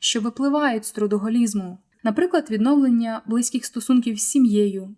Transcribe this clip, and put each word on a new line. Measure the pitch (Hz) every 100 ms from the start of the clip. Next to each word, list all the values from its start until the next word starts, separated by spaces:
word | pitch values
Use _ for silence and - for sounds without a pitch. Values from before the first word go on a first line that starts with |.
що | - 233
випливають | 226 226 277 294 294 226
з | 214
трудоголізму. | - 208 208 214 233 233 202 180 185 _ _
Наприклад, | 226 214 359 339 294
відновлення | 220 233 285 262 233 233 220 -
близьких | 226 233 254
стосунків | - 240 - 254 233 208
з |
сім'єю, | - 285 247 208 208 196 190